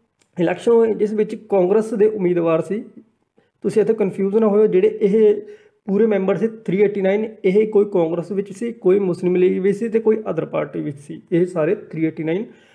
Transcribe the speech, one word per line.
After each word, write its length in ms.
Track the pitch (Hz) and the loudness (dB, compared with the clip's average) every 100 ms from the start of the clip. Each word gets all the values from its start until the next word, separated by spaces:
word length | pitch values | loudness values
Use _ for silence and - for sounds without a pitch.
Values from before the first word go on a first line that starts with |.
| _ _ _ - | _ _ _ -4
ਇਲੈਕਸ਼ਨ 320 | 170 175 - | -2 -2 2
ਹੋਏ, 220 | 233 226 | 2 2
ਜਿਸ 200 | 190 202 | 0 -2
ਵਿੱਚ 220 | 214 214 - | -2 -4 -6
ਕਾਂਗਰਸ 580 | - 196 180 220 220 | -2 0 2 2 0
ਦੇ 120 | 220 214 | 0 0
ਉਮੀਦਵਾਰ 560 | 214 180 175 165 160 | 2 0 0 0 0
ਸੀ। 220 | 165 208 247 - - _ _ _ _ _ | -2 -8 -10 -18 -20 _ _ _ _ _
ਤੁਸੀਂ 200 | 208 220 | -2 0
ਇੱਥੇ 120 | 196 | 2
confuse 420 | 220 196 - 196 214 | 2 0 0 0 2
ਨਾ 120 | 220 | 2
ਹੋਇਓ, 200 | 208 214 | 4 4
ਜਿਹੜੇ 300 | 180 196 - | 4 2 2
ਇਹ 400 | 202 220 214 - - - _ _ - | 2 4 4 2 -4 -18 _ _ -4
ਪੂਰੇ 200 | 196 226 | 0 2
member 320 | 202 190 180 | 2 0 0
ਸੀ 100 | 220 | -2
ਥ੍ਰੀ 340 | - - 190 | -6 -4 2
ਏਟੀ 200 | 202 202 | 2 2
ਨਾਈਨ, 340 | 190 208 220 - 196 | 0 0 -2 -4 0
ਇਹ 220 | 202 214 | 2 2
ਕੋਈ 180 | 208 202 | 2 2
ਕਾਂਗਰਸ 460 | 190 160 165 165 | 0 -2 -4 -6
ਵਿੱਚ 200 | 196 202 | -6 -8
ਸੀ, 220 | - 233 | -8 -10
ਕੋਈ 260 | 226 180 202 | -4 0 2
ਮੁਸਲਿਮ 360 | 190 170 175 180 | 0 -2 -2 2
ਲੀਗ 260 | 185 190 | 0 0
ਵਿੱਚ 160 | 190 196 | -2 -2
ਸੀ 120 | 233 | -2
ਤੇ 100 | 220 | -2
ਕੋਈ 180 | 220 220 202 | 0 0 -2
other 160 | 160 156 | -6 -6
party 360 | 160 147 170 | -6 -6 -8
ਵਿੱਚ 160 | 151 147 | -10 -10
ਸੀ, 240 | - 156 - | -14 -18 -4
ਇਹ 140 | 170 180 | -2 -2
ਸਾਰੇ 300 | 175 156 208 | -2 -2 -4
ਥ੍ਰੀ 300 | - 156 160 | -6 -6 -6
ਏਟੀ 180 | 160 | -4
ਨਾਈਨ। 220 | 156 180 240 - _ | -6 -6 -6 -14 _